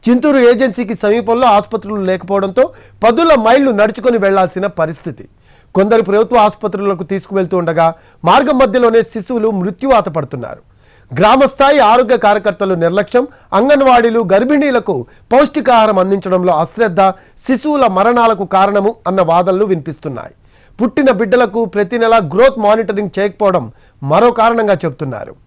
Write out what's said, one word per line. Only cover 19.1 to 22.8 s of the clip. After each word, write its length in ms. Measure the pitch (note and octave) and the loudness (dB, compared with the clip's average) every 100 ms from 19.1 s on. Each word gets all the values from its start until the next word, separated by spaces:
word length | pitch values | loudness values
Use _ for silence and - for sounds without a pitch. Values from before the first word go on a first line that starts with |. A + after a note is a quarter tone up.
| F#3+ | -2
వాదనలు 440 | E3+ E3 F3+ F#3 G#3 | 2 2 0 0 0
వినిపిస్తున్నాయి. 680 | F3+ D3 D3 D#3 A#2+ - _ _ _ _ - | -2 -6 -12 -12 -12 -14 _ _ _ _ -4
పుట్టిన 300 | A3+ - C4+ | -4 0 0
బిడ్డలకు 540 | G3+ A3 G#3+ B3 G#3 A3+ | 0 0 0 0 -2 -4
ప్రతి 320 | G3+ G3 A#3 | -4 -4 -2
నెలా 200 | A3+ A3+ | 2 2
గ్రోత్ 400 | E3+ F3+ C4 C4 | 0 2 2 2
మానిటరింగ్ 560 | G#3 A3 | 0 0